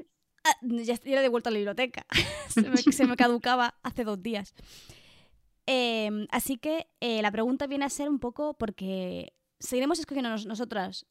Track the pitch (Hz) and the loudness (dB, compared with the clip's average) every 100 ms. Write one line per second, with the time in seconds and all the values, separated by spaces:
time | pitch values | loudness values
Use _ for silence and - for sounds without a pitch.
0 | - _ _ _ 320 - 247 233 233 233 | -10 _ _ _ 0 2 0 -2 0 -2
1 | 262 269 262 233 240 214 202 202 247 - | 0 2 4 2 0 0 -2 -2 -2 -4
2 | - - - - - 233 214 254 285 - | -2 0 0 -2 -2 2 4 4 4 4
3 | 254 240 247 240 247 247 240 - 240 240 | 4 6 4 4 2 2 2 -2 -8 -4
4 | 220 202 208 214 196 - - - - - | -4 -2 -4 -4 -6 -16 -20 -20 -20 -20
5 | - - _ _ _ _ - 254 240 226 | -20 -20 _ _ _ _ -2 0 2 0
6 | 214 214 208 240 - 262 302 320 - - | -2 -2 -2 -2 -2 -4 -2 -2 -4 -6
7 | 240 220 208 214 233 262 285 277 285 - | -2 0 0 2 0 0 -2 -2 -2 -2
8 | 294 277 240 240 302 - 220 - 190 190 | -2 0 -2 -4 -4 -2 -6 -4 -6 -4
9 | 180 175 - _ _ - - 247 277 339 | -4 -6 -10 _ _ -16 -4 0 2 0
10 | 302 277 240 220 220 220 233 214 185 190 | -2 -4 -2 -2 -4 -6 -4 -4 -6 -8
11 | - | -16